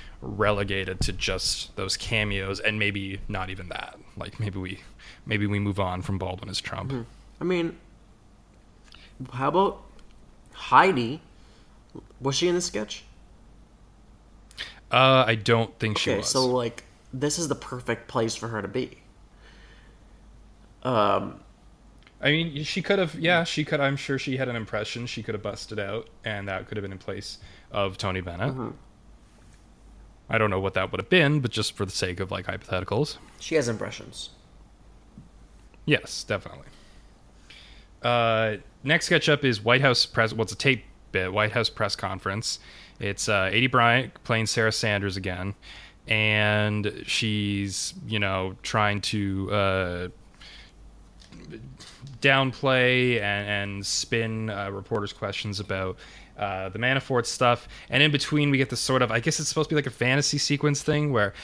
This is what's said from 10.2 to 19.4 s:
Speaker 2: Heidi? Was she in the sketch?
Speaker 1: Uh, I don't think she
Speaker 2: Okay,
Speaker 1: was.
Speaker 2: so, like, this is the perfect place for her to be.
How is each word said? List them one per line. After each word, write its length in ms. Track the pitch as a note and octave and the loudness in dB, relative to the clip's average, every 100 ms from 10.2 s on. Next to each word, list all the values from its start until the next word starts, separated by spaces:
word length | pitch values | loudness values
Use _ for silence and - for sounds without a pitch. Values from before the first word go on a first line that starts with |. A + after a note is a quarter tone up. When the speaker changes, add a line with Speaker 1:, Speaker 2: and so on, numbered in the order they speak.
| - - - | -20 -20 -20
Speaker 2:
Heidi? 680 | - - C3 F#3 C#3+ A#2 D#3 - - - - - - - - - - | -16 6 8 8 6 0 -4 -10 -20 -20 -20 -20 -20 -20 -20 -20 -6
Was 140 | C3 C3+ | -2 2
she 120 | F3 | 2
in 80 | F3 | 2
the 60 | |
sketch? 420 | F3 G3+ G#3+ - - - - - - - - - - - - - - - - - - - - | 0 -4 -6 -10 -16 -20 -20 -20 -20 -20 -20 -20 -20 -20 -20 -20 -20 -20 -20 -14 -14 -16 0
Speaker 1:
Uh, 360 | B2 C3 C3 A2+ | 6 8 8 6
I 80 | A2+ | 2
don't 420 | G#2 A#2 A2 - | 4 4 2 -2
think 200 | A2+ G#2 | -2 0
she 140 | - | 0
Speaker 2:
Okay, 80 | G#2 | 0
Speaker 1:
was. 100 | G#2 | 0
Speaker 2:
so, 160 | C3+ B2+ | 2 2
like, 380 | B2+ A#2 - - - - | 2 0 -6 -16 -20 -14
this 260 | C3 D3 E3+ | -4 -2 -2
is 120 | D#3+ | -2
the 60 | - | -4
perfect 520 | - B2+ A#2+ A2+ - | -6 -8 -4 -4 -2
place 260 | B2+ A2+ | 0 0
for 140 | - A#2 | 0 -4
her 140 | A2 | -4
to 80 | F#2+ | -4
be. 280 | B2+ B2+ - - - - - | -4 -4 -8 -20 -20 -20 -20